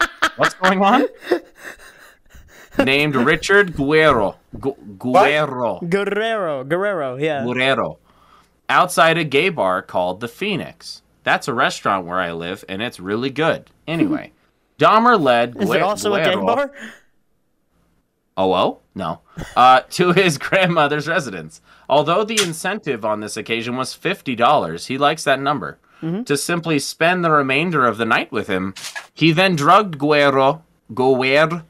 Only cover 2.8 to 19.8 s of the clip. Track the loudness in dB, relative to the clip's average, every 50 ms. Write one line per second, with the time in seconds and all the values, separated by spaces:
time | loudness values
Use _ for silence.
2.8 | 2 2 2 2 2 2 0 2 2 2 0 0 0 2 2 2 2 2 -2 -4
3.8 | 0 2 4 4 4 4 4 2 0 -2 -4 -8 _ _ -14 -8 -6 -6 -6 -8
4.8 | -12 -20 -14 -10 -4 2 4 4 4 4 2 0 -2 -2 -2 -2 -2 -2 -2 -4
5.8 | -4 -4 -2 -2 -2 -2 -4 -4 -2 -2 -4 -4 -4 -4 -6 -6 -6 -4 -4 -2
6.8 | -2 -2 -4 -4 -4 -6 -4 -4 -4 -2 -2 -2 -4 -4 -2 0 0 0 0 0
7.8 | -2 -4 -8 -12 _ _ _ _ _ _ _ _ _ _ _ _ _ 0 2 2
8.8 | 2 2 2 4 4 4 4 2 0 0 2 2 2 0 0 0 0 0 0 -2
9.8 | -4 -4 -2 -2 -2 -2 -4 -6 -10 -12 -10 -8 -6 -6 -6 -6 -8 -10 -16 _
10.8 | -20 -20 -20 -20 _ _ _ _ -2 0 0 0 -2 -4 -2 0 0 0 -2 -2
11.8 | -2 0 0 -2 -2 -4 -4 -2 -2 -2 -4 -6 -8 -8 -10 -10 -12 -10 -10 -8
12.8 | -8 -8 -10 -10 -8 -6 -4 -4 -4 -4 -4 -2 0 0 -2 -2 -6 _ _ _
13.8 | _ -6 -2 -2 -2 -2 -2 -4 -8 -12 _ _ _ _ _ _ _ _ _ 2
14.8 | 4 4 6 6 6 4 4 4 4 4 4 4 2 0 -2 -2 0 0 2 2
15.8 | 2 0 -2 -2 -2 -2 0 0 0 0 0 0 0 0 0 0 -2 -4 -8 -14
16.8 | -20 -20 -20 -20 _ _ _ _ _ _ _ _ _ _ _ _ _ _ _ _
17.8 | _ _ _ _ _ _ _ _ _ _ _ -2 0 2 2 2 0 0 -2 -6
18.8 | _ _ -10 -8 -8 -8 -8 -10 _ _ _ -16 -16 -2 2 6 8 8 8 6